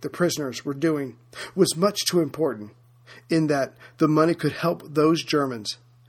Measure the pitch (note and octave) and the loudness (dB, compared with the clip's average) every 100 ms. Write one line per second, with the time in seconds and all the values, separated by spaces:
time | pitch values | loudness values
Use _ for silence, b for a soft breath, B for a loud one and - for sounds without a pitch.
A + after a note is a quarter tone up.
0 | C#3+ - F3 D3+ C#3 A#2 C#3 C#3 D#3+ D3+ | -10 -2 -2 0 -6 -6 -8 -2 0 0
1 | C3+ A2+ _ B B B F3+ D#3 G3+ G3+ | -4 -12 _ B B B 2 2 0 0
2 | - F3 E3 - D3+ A2 G#2 - _ _ | -2 0 0 0 -2 -4 -10 -18 _ _
3 | - B B E3 D#3 C#3+ B2+ - B B | -20 B B 0 2 0 -2 -6 B B
4 | D#3 D#3 E3 E3+ D3+ - E3+ E3+ - D3 | 4 6 4 2 -2 -2 -2 -2 -4 2
5 | D3+ E3 - D3+ C#3 A#2 G2+ - _ _ | 4 2 0 0 0 -4 -8 -12 _ _